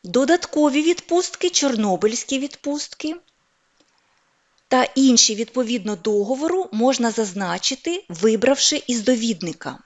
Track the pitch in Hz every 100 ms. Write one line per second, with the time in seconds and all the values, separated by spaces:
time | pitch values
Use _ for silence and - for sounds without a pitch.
0 | 180 240 269 349 - 302 302 269 311 349
1 | - 349 359 - 359 - 277 226 214 180
2 | 214 240 - 269 277 - 285 294 - -
3 | 311 349 _ _ _ _ _ _ _ _
4 | _ _ _ _ _ _ _ 254 - 269
5 | 269 233 - 208 226 254 226 240 190 202
6 | 220 208 202 262 320 370 370 214 247 247
7 | 233 220 214 185 185 175 - 262 - 359
8 | - 165 214 220 240 277 - 302 - 240
9 | 214 247 226 185 170 147 139 -